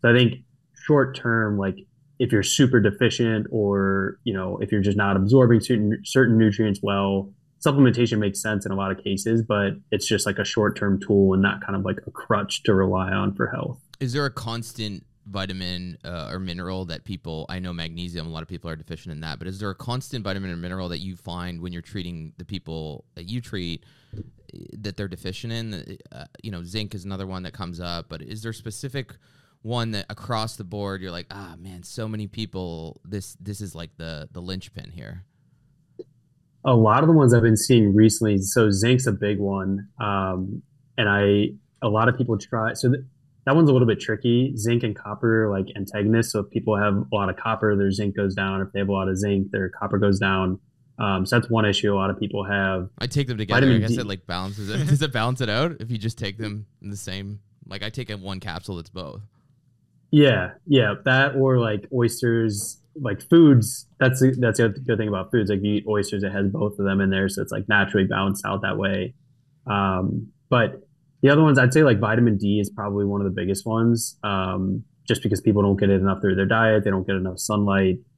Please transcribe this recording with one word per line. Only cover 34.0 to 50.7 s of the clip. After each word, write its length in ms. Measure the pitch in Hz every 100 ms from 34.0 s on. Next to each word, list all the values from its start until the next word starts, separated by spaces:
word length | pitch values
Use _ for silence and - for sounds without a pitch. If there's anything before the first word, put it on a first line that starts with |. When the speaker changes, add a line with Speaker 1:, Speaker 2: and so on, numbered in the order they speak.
| 82 78 73
Speaker 2:
the 100 | 87
linchpin 480 | 90 92 - - -
here"? 360 | 85 55 87 92 _ _ _ _ _ _ _ - _ _ _ _ _ 139
Speaker 1:
A 80 |
lot 300 | 120 110 117
of 40 | 156
the 60 |
ones 220 | 160 131 117
I've 80 |
been 120 | 113 107
seeing 360 | - 123 104
recently, 460 | 101 110 - 110 101
so 320 | 95 123 110
zinc's 340 | 98 113 127 127
a 60 |
big 260 | 95 104 101
one. 520 | 101 98 95 98 101 -
Um, 640 | 104 98 95 92 92 107 - _ _ -
and 100 | 107
I, 420 | 101 101 101 107 - _ _
a 60 | 120
lot 200 | 107 113
of 80 | 123
people 200 | 123 107
try, 360 | - 117 110
so 160 | 117 127
th-, 140 | 135 - _ _ _ -
that 100 | 147
one's 140 | 156
a 40 |
little 140 | 127 120
bit 120 | 101
tricky. 540 | - 107 120 120 131 120
Zinc 260 | 107 120
and 120 | 113 101
copper, 540 | 104 104 117 113 110
like, 160 | 98 92 101
antagonists. 580 | 95 107 104 113 113
So 80 | 107
if 80 | 98
people 260 | - 107 104
have 160 | 104
a 220 | 101 104 107
lot 140 | 98
of 80 | 90
copper, 380 | 113 110 110 101
their 140 | 98
zinc 260 | 98 101 95
goes 200 | 98 98
down. 260 | 95 98
If 100 | 95
they 60 | 98
have 100 | 98
a 20 |
lot 180 | 98 95
of 80 | 92
zinc, 340 | 104 98 95
their 180 | 104 95
copper 280 | - 101 101
goes 220 | 101 98
down. 400 | 98 95 95 95 _